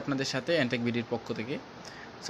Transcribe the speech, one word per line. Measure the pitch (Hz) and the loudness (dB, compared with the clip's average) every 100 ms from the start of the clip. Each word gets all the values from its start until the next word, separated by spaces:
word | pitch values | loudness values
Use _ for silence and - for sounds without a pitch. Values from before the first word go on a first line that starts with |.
আপনাদের | 143 135 131 | 6 2 2
সাথে | 131 143 165 | 0 2 4
এনটেক | 120 123 120 | 4 4 2
বিডির | 117 117 | 2 2
পক্ষ | 113 - 113 | -2 -2 -4
থেকে। | 117 156 - - - - - | -2 -4 -8 -14 -12 -12 -14
So | - | -10